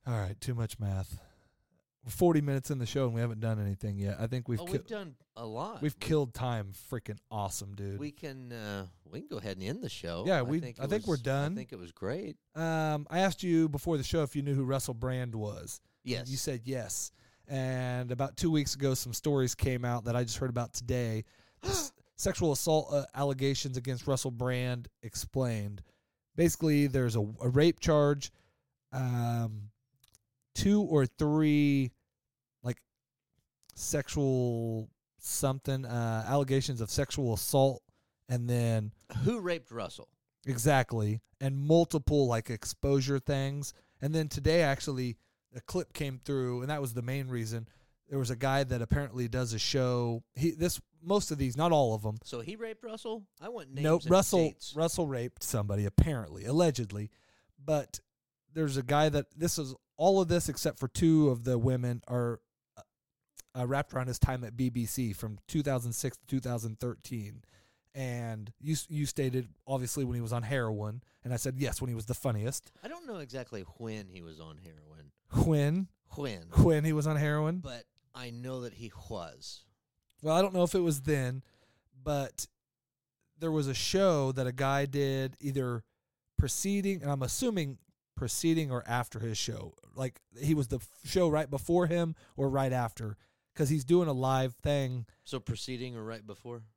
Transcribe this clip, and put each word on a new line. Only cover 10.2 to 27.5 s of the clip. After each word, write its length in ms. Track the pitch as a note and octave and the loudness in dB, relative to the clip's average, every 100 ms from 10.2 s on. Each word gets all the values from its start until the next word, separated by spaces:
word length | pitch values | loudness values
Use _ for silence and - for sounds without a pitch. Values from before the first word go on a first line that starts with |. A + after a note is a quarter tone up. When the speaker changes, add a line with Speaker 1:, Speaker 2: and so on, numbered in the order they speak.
| B2 | 0
Speaker 1:
Yeah, 140 | F3 | 0
Speaker 2:
I 20 | |
Speaker 1:
we, 180 | B2 D#3 | 0 -2
Speaker 2:
think 200 | B2+ A#2 | -4 -8
Speaker 1:
I 60 | C#3 | -4
Speaker 2:
it 40 | |
Speaker 1:
think 160 | G#3 G#3+ | -4 -2
we're 60 | |
Speaker 2:
was, 80 | D3+ | -2
Speaker 1:
done. 300 | B2 C3+ C#3+ | 0 -2 -2
Speaker 2:
I 40 | G3+ | -4
think 160 | - | -8
it 40 | G#2+ | -12
was 140 | F2 | -14
great. 460 | - G2 D3 G#3 - _ D3+ | -8 -6 -6 -8 -14 _ -6
Speaker 1:
Um, 500 | E3 D#3+ D#3 D3+ D3 | -2 0 0 -2 -2
I 80 | E3 | 0
asked 240 | F#3+ - | 2 2
you 260 | F#3 E3 D#3+ | 2 4 4
before 280 | C#3+ - D#3 | 0 0 -2
the 60 | |
show 200 | C3 E3 | 0 0
if 120 | D3 D3+ | 0 -2
you 60 | |
knew 140 | C#3+ C#3 | 0 0
who 80 | |
Russell 320 | B2+ C3+ - A#2 | 2 0 -2 -4
Brand 400 | B2+ B2+ B2 A2 | -2 -2 -4 -4
was. 440 | G#2 G#2 - - _ _ | -6 -6 -12 -14 _ _
Speaker 2:
Yes. 240 | - A2+ B2 | -6 -4 -4
Speaker 1:
You 100 | C3 | -6
said 240 | - C3 A#2 | -4 -4 -4
yes. 460 | C3 G#2 - - _ _ _ _ | -6 -4 -6 -8 _ _ _ _
And 640 | C3+ C3 B2+ B2+ B2 B2 | -4 -2 -2 -2 -4 -4
about 240 | B2 C3+ - | -2 -4 0
two 140 | E3 | 2
weeks 240 | D#3 C#3+ | 2 0
ago, 220 | - C#3 C3 | 0 0 0
some 180 | B2 | -2
stories 400 | A2+ - C#3+ B2+ | -4 0 2 2
came 320 | - C#3 B2+ B2 | 2 0 0 -2
out 200 | A#2+ A2+ | -2 0
that 100 | A#2+ | 0
I 80 | |
just 140 | B2 A2 | 0 -2
heard 100 | C3 | -2
about 240 | A#2+ A#2 | -2 -4
today. 500 | - A#2+ B2+ A#2 A2 A2 _ | -8 -4 -2 0 -2 -6 _
Speaker 2:
<gasps> 200 | _ _ | _ _
Speaker 1:
S-, 280 | F#4 G4 D4 _ _ - | -2 -2 -2 _ _ -4
sexual 360 | G3 F3 E3+ | -2 2 2
assault, 400 | C#3 - D#3 - | 2 4 2 2
uh, 140 | C#3+ C#3 | -2 -2
allegations 640 | - C#3+ C3+ C#3 C3+ C#3+ B2+ | -2 -2 2 2 0 -2 -6
against 300 | B2 B2+ D3 | -4 -4 0
Russell 240 | C3 C3+ | 0 0
Brand 560 | A#2+ B2 B2 B2+ B2 A#2+ _ | -2 -2 0 -2 -4 -8 _
explained. 800 | A2 - - C3 B2+ A2+ G2+ G2 - _ _ _ _ - | -12 -10 -6 -2 0 0 -4 -8 -16 _ _ _ _ 2
Basically, 520 | E3+ - D#3 D3 C#3+ | 2 4 2 4 4
there's 280 | C3 B2 A2+ | 2 2 2
a, 60 | G#2 A2+ | -2 -2
a 60 | |
rape 300 | B2 | 2